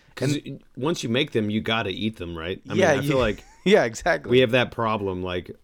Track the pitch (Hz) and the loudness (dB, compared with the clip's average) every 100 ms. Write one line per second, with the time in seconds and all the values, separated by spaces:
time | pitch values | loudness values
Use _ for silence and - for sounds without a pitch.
0 | _ - 131 147 - 139 - - 123 - | _ -4 -2 -2 -6 -14 -16 -6 -4 -2
1 | 117 117 156 120 107 110 110 113 101 95 | -2 -2 0 0 0 -2 -2 -2 -2 -2
2 | 107 110 87 82 82 95 - - 185 135 | -4 -4 -8 -8 -8 -8 -4 2 4 2
3 | 143 135 117 98 - - 180 196 123 110 | 2 2 0 -2 -10 -4 4 4 4 0
4 | 180 165 98 123 127 123 117 - 113 110 | -2 -2 2 4 6 4 0 -2 -2 -2
5 | 98 92 90 90 - - | -2 -4 -4 -6 -8 -14